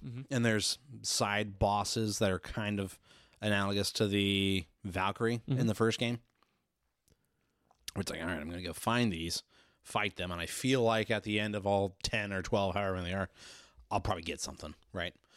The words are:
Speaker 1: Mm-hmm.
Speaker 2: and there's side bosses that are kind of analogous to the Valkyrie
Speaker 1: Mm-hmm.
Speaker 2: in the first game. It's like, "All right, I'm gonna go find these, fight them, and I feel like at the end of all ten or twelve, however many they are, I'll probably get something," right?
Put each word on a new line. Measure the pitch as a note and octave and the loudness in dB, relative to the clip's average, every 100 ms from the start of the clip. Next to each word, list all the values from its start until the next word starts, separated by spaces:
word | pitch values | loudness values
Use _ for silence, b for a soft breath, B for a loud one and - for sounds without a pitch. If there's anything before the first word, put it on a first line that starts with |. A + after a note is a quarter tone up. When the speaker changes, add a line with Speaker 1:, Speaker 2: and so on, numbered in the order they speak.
Speaker 1:
Mm-hmm. | C3 A#2+ C3+ | -10 -12 -2
Speaker 2:
and | C3 | 2
there's | A#2 A2 - - - A2 | 4 4 2 -2 -8 -8
side | - - G#2+ G#2 G#2 G2 | -2 0 2 0 0 2
bosses | G2+ G#2 G2+ A#2 G#2+ G2+ | 2 4 2 0 0 2
that | G2+ | 2
are | F#2 | 2
kind | - - G#2 G2+ | -4 -4 -2 -2
of | F#2+ - b b b b | -4 -8 b b b b
analogous | G#2+ G2+ G2 G2+ G2 | 0 2 2 0 0
to | - G#2 | 0 2
the | G2+ G2 G2 G2 F#2+ - _ | 4 4 4 4 2 -2 _
Valkyrie | G2 F#2 F#2+ - A#2 A#2 - | -6 -2 -2 0 0 0 -2
Speaker 1:
Mm-hmm. | C3 | 0
Speaker 2:
in | A#2 | 2
the | |
first | G#2 A2+ - | 4 2 2
game. | A#2 A#2+ _ _ _ _ _ _ _ _ _ _ _ _ _ _ _ _ - | 0 -2 _ _ _ _ _ _ _ _ _ _ _ _ _ _ _ _ -10
It's | G2+ F#2 | -6 -6
like, | E2 | -6
"All | E2 | -6
right, | E2 | -6
I'm | D2+ | -6
gonna | F2 | -8
go | F2 | -8
find | D#2+ A2+ A#2+ A#2 | -4 0 2 2
these, | E2 E2+ - - b b b | 0 -4 -6 -10 b b b
fight | - A2 G#2 - | -4 -2 -2 -2
them, | F2+ | -6
and | E2+ | -4
I | |
feel | E2+ - B2+ C3 | -6 -2 0 4
like | A2+ A2 G#2+ | 4 4 2
at | G#2+ | 0
the | G#2+ G#2 | 0 0
end | G#2+ | 0
of | G#2 | -2
all | G2+ G2+ G2 - | 2 2 2 -2
ten | - A2 G#2 | -4 -2 -2
or | F#2+ | -4
twelve, | - G#2+ G2 | 0 2 2
however | G2 G2 F#2 | 0 0 -2
many | F2 | -2
they | |
are, | F#2+ G2 B B B B B - | -2 -4 B B B B B -4
I'll | G#2 | -2
probably | A2 F2+ | -2 -4
get | E2 D2+ | -4 -6
something," | - - D#2 - _ | -8 -10 -14 -16 _
right? | F2+ F2 - _ | -6 -6 -8 _